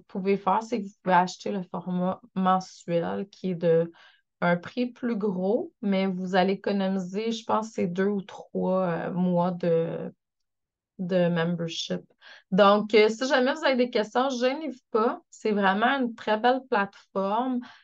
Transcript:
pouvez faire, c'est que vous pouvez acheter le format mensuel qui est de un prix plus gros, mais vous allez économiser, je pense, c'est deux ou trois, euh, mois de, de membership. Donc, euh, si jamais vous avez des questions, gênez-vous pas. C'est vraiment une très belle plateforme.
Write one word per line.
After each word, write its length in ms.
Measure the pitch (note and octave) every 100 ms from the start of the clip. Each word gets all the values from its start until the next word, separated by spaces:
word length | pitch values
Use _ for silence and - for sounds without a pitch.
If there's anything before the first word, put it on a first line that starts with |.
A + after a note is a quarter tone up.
| -
pouvez 280 | G3 F#3+ G3
faire, 280 | F#3+ G3+
c'est 160 | A3+ A#3+
que 80 | G3
vous 80 | -
pouvez 120 | F3+ F3+
acheter 360 | F3+ - G#3
le 100 | G3+
format 580 | F3+ F#3 F3+ F3+ F3+ - -
mensuel 960 | F#3+ F#3 F#3 F#3 - - E3+ F3 G3+ G3
qui 220 | - F#3
est 40 | E3+
de 360 | E3+ E3 E3+ - - _ _ -
un 140 | F3 F3
prix 320 | - B3 B3
plus 280 | - A#3+ G#3
gros, 560 | G#3 F3+ F#3+ B3 F4 -
mais 240 | G3+ F#3+ F#3+
vous 280 | F3+ F#3 F#3
allez 180 | F#3+
économiser, 800 | G3 G#3 G3+ F#3+ F#3+ F3+ F#3+ A3+
je 140 | A3+ -
pense, 240 | G#3+ A3
c'est 160 | - F#3+
deux 220 | F3 G3
ou 160 | G#3
trois, 580 | F#3 - - F#3 F3+ F#3
euh, 300 | F#3 E3 -
mois 400 | F3 F3+ F3 F3
de, 600 | F3 F3 E3 E3 - - - _ _ _ _ _ _ _ -
de 320 | F3+ F#3 F3
membership. 720 | E3+ E3+ E3+ E3 E3 - F3+ - _ - - -
Donc, 460 | F#3+ G3+ G#3 G#3 A3
euh, 140 | G#3+
si 180 | A3 C4
jamais 260 | C#4 B3+
vous 100 | D#4
avez 120 | D#4 B3
des 160 | B3
questions, 380 | A3 G#3+ A#3+ C#4
gênez-vous 500 | A#3+ B3+ D4 D#4 A#3+ _
pas. 320 | A3 A#3 F4 _
C'est 220 | - A3
vraiment 480 | G3+ G3 G3+ A#3+ C#4
une 160 | A#3+ A3+
très 240 | - G#3+
belle 220 | B3 C4 -
plateforme. 920 | G#3+ G3 - _ G3 G3 A3 C4 B3 - -